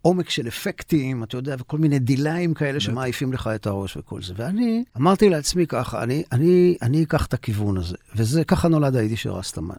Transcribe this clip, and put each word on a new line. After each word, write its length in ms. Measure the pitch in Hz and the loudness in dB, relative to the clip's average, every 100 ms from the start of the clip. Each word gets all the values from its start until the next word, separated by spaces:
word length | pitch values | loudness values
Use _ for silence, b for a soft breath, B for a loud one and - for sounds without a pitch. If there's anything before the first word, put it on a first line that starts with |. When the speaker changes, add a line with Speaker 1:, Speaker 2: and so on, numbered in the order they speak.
Speaker 1:
עומק 280 | 170 185 165 | 2 2 0
של 180 | - 120 | -4 -6
אפקטים, 760 | - 202 - - 156 131 127 | -6 -8 -8 0 0 0 -4
אתה 140 | 113 127 | -6 -8
יודע, 200 | 131 135 | -6 -8
וכל 200 | 123 151 | -6 2
מיני 200 | 160 139 | 2 4
דיליים 560 | 120 135 151 165 175 | 2 2 0 0 0
כאלה 180 | 156 143 139 | 0 -2 -2
Speaker 2:
בטח. 60 | |
Speaker 1:
שמעיפים 480 | 104 120 127 117 131 | -2 -4 -4 -4 -4
לך 180 | 127 117 | -4 -4
את 120 | 110 107 | -4 -2
הראש 300 | 98 98 - | -4 -6 -10
וכל 260 | - 101 | -12 -12
זה. 120 | 95 92 | -10 -8
ואני 480 | 123 202 240 226 247 113 | -4 0 0 0 -4 0
אמרתי 320 | 160 190 208 | 2 6 4
לעצמי 380 | 160 139 180 165 | 4 0 0 0
ככה, 360 | 120 123 110 | 0 -4 -4
"אני, 200 | 117 139 - | -2 -2 -2
אני, 440 | 123 165 180 180 - | 2 4 6 6 4
אני 200 | 120 151 | 2 2
אקח 240 | 160 156 - | 2 0 0
את 80 | |
הכיוון 420 | 127 - 104 104 95 | -4 -2 -2 0 0
הזה." 200 | 87 87 _ 104 | -2 -8 _ -2
וזה, 280 | 113 160 | 0 2
ככה 240 | 151 190 170 | 2 2 4
נולד 280 | 156 143 131 | 2 2 0
היידיש 300 | 107 110 113 | 0 -2 -6
רסטמן. 480 | 92 - - 82 | -8 -8 -8 -8